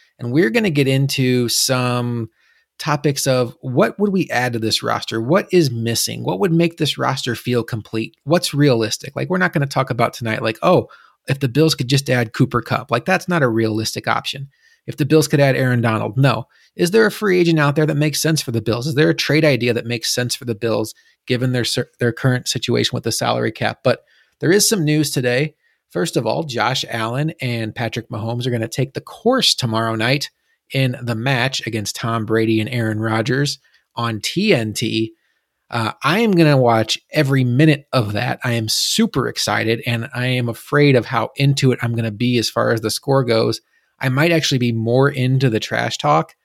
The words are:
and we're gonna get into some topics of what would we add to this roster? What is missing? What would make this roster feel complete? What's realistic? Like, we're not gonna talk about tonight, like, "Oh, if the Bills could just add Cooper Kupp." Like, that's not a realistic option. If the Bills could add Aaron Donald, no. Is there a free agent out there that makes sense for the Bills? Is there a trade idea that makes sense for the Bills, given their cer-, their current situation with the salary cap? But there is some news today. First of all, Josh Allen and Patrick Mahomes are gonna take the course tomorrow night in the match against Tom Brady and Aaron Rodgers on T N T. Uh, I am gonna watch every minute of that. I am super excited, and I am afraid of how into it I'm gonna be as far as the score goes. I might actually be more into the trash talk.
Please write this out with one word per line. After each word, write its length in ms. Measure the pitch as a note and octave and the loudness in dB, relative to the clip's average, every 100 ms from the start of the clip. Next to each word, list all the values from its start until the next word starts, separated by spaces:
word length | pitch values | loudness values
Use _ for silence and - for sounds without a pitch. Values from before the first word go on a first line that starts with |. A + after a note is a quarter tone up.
| _ - | _ -12
and 140 | A#2+ | -2
we're 180 | C#3 G#3+ | 2 2
gonna 200 | A3+ G#3 | 2 0
get 180 | C#3+ C3+ | 2 2
into 640 | C3+ C3+ C#3 B2+ B2+ A#2 | 2 0 0 2 2 0
some 800 | - - B2+ B2 B2 A#2+ A#2+ A2 _ _ _ _ - | 0 0 0 -2 -2 -4 -6 -8 _ _ _ _ -10
topics 480 | D#3+ D3 D3+ C#3 C3+ | -4 -2 0 -2 0
of 280 | B2+ A#2+ - | 0 -2 -6
what 380 | C3+ B2 A3+ - | -4 0 0 0
would 120 | G3+ | -2
we 180 | F#3+ C#3+ | 0 -2
add 240 | A#2+ B2 | -2 -2
to 60 | A#2 | -2
this 220 | A2 - | -2 -2
roster? 400 | A#2 A2 - A2+ | -2 -4 -4 -4
What 260 | A#2 F#3+ - | 0 0 2
is 180 | F3+ C#3+ | 2 2
missing? 540 | A#2 A2+ A#2 - A2+ | 0 -2 -2 -4 -4
What 160 | B2 F#3 | -4 -2
would 140 | G3 | 2
make 240 | E3 E3+ - | 2 2 0
this 200 | D3 - | -4 -2
roster 380 | C3 C3 B2+ A2+ | -2 -2 -4 -6
feel 280 | - A#2+ | -2 -2
complete? 520 | A2+ A2+ - A2+ A2+ _ | -2 -6 -6 -6 -6 _
What's 300 | C3+ E3+ - | -2 0 0
realistic? 640 | C#3+ D3 A#2 A2 - - B2+ | 2 4 4 0 -4 -8 -6
Like, 140 | C3+ | -4
we're 80 | F#3 | -2
not 140 | - | 0
gonna 160 | D#3+ C#3 | 0 -2
talk 220 | C3+ C3+ | -2 -2
about 240 | A#2 A2+ | 0 0
tonight, 280 | - A2+ A2 | -2 -4 -2
like, 160 | A2 A2+ | -2 0
"Oh, 240 | F3 D#3+ - - _ _ - | 2 2 2 -8 _ _ -8
if 120 | C#3 | -4
the 80 | C3+ | 0
Bills 280 | C#3 D#3+ - | 2 2 2
could 120 | B2 | 0
just 220 | C3+ - | 0 2
add 240 | B2+ A2+ | 0 0
Cooper 280 | - C3 A#2+ | 0 0 0
Kupp." 280 | - A2 A#2 | -2 -4 0
Like, 160 | A#2+ - | -2 0
that's 220 | F#3 - | -2 0
not 160 | E3+ | 0
a 40 | B2+ | 2
realistic 600 | A2+ A2 A2 A2 - - | 2 0 -2 -4 -6 -2
option. 420 | A2+ - C#3+ C#3 _ _ _ - | -2 -4 -8 -12 _ _ _ -8
If 100 | - | -4
the 80 | C#3 | 4
Bills 220 | D#3 D3+ | 4 4
could 120 | C#3+ | 4
add 160 | C#3 C3 | 4 2
Aaron 260 | B2+ B2 | 2 2
Donald, 360 | A2+ A2 A2 A2 | 2 0 -2 2
no. 300 | C3+ A2+ - _ _ - | 2 2 -4 _ _ -2
Is 160 | F3 | 2
there 140 | A3 G#3+ | 4 2
a 60 | |
free 280 | - G#3+ F3+ | 0 0 2
agent 200 | E3+ D#3+ | 4 4
out 160 | C#3+ C#3+ | 2 2
there 100 | D3+ | 2
that 100 | D3 | 2
makes 240 | D3+ C#3+ | 0 0
sense 220 | D#3 D3+ | 0 0
for 100 | - | -2
the 100 | A2+ | -2
Bills? 260 | A2 A2+ C#3+ | 0 -2 0
Is 80 | C3+ | 2
there 140 | E3 | 2
a 60 | D3 | 2
trade 300 | - D3+ D#3+ | 0 2 2
idea 280 | B2 A#2+ | 2 0
that 120 | A#2 A2+ | -2 -4
makes 280 | A#2+ - | -6 -4
sense 220 | - B2 - | -2 -4 -4
for 100 | A#2+ | -6
the 100 | G#2+ | -4
Bills, 400 | A#2 A2 G#2+ - _ _ - | -2 -2 -4 -8 _ _ -4
given 240 | B2 B2+ | -2 0
their 120 | B2 | 0
cer-, 280 | A2+ - - - | -2 -4 -6 -2
their 120 | A#2+ | -2
current 380 | A#2 C3 B2+ - | 0 0 0 -2
situation 440 | A#2+ - A#2+ A#2 | -4 -2 -2 -2
with 100 | B2 | -4
the 80 | A#2 | -4
salary 400 | - B2 A#2+ A#2 | -2 -2 0 -2
cap? 280 | - A2 A2 | -2 -4 -2
But 200 | B2+ A#2 _ _ _ _ | 0 -2 _ _ _ _
there 120 | C3+ | 2
is 160 | G3+ - | 2 2
some 160 | G#3 | 0
news 280 | D3+ D3+ D3 | 2 2 0
today. 440 | D3 B2 B2 D#3 - _ _ _ | 0 0 0 -2 -6 _ _ _
First 280 | F3 F3 D#3 | -6 -2 -2
of 80 | A2+ | -2
all, 180 | C3+ | -2
Josh 400 | D#3 A2+ A2+ C3+ - | -4 -2 -2 -2 -4
Allen 440 | A#2 A2+ B2 D#3 - | -6 -4 -2 -4 -4
and 340 | B2+ A#2 A2 | -4 -4 -6
Patrick 360 | A2 A2+ A#2 - | -6 -6 -6 -8
Mahomes 360 | A#2 A2+ A#2+ B2 | -8 -6 -4 -2
are 60 | |
gonna 160 | A#2+ A2+ | -2 -4
take 260 | - C3 | -4 -4
the 60 | C#3+ | -6
course 560 | - - A3+ C4 - - | -14 -4 0 2 2 0
tomorrow 400 | A#2+ A2 A2+ A2 | 0 0 0 0
night 360 | A2+ C#3+ - _ _ _ - | 0 0 -4 _ _ _ -6
in 240 | C#3 C3 A#2+ | -2 -2 -2
the 140 | A#2+ A2+ | -6 -4
match 500 | C3 B2+ B2+ - - | -2 0 -2 -4 -6
against 280 | A2 G2+ - | -6 -6 -6
Tom 300 | A#2+ A#2 G#2 | -4 -4 0
Brady 340 | A2 A2+ A2 | 0 2 2
and 100 | G#2+ | 0
Aaron 300 | B2 A2+ G#2+ | -2 -2 -2
Rodgers 600 | A2+ A2 A2+ C3 C#3+ - _ _ _ - | -2 -2 0 0 -2 -6 _ _ _ -6
on 240 | A#2 G#2+ | -4 -4
T 340 | - E3+ G#3+ | -6 -2 2
N 200 | C#3+ A2 | 2 0
T. 400 | G#2+ A2 A2 A2 - _ _ _ _ _ | -4 -2 -2 -4 -8 _ _ _ _ _
Uh, 180 | A#2 A2 - | -4 -4 -2
I 160 | C#3 G3 | 0 2
am 120 | A3+ | 2
gonna 240 | F3 D3+ C#3 | 4 4 6
watch 440 | A#2+ A2+ G#2+ - _ | 4 4 0 -4 _
every 320 | D3+ C#3 C3+ | 0 2 2
minute 440 | B2 B2 D#3+ D3 - | 2 4 4 4 0
of 220 | B2+ G#2 | -2 0
that. 260 | G#2 B2+ B2+ | -2 -4 -4
I 100 | B2+ | -4
am 160 | A#2 A2 | -4 -2
super 580 | - - - A3+ C#3+ A#2 | -2 -2 0 0 0 -2
excited, 540 | - - G#2+ A2 A#2 A#2+ | -2 -2 0 0 -2 -2
and 200 | A#2 A2+ | -4 -4
I 140 | A#2+ B2+ | -4 -2
am 200 | B2+ A#2+ | -2 -2
afraid 480 | A#2 - C#3+ D3 B2+ | -6 -2 4 6 4
of 120 | A2 | 2
how 240 | B2 A2+ - | -2 -2 0
into 360 | C#3 C#3 C3 | 2 4 2
it 80 | B2 | 2
I'm 140 | A#2 A#2 | -2 -2
gonna 160 | A2+ | -4
be 260 | G#2 A#2+ A#2+ | -2 0 0
as 100 | G#2+ | 0
far 240 | A#2 A#2 | 0 0
as 100 | A#2 | 0
the 100 | A2 | -2
score 320 | - - C3+ | -4 0 0
goes. 360 | A#2 A2+ A#2 - _ _ _ - | 2 2 2 -2 _ _ _ -6
I 100 | C3 | -2
might 220 | C3 E3+ | 2 2
actually 280 | E3 - C3 | 2 0 0
be 120 | B2 | 0
more 380 | A2+ A2+ B2+ C#3 | 0 2 4 4
into 400 | B2+ B2+ C3 C3+ | 2 0 2 2
the 100 | A2 | 0
trash 380 | - A#2 A#2 - | -2 -2 -2 -2
talk. 380 | D3 D#3 D#3+ _ | 0 2 0 _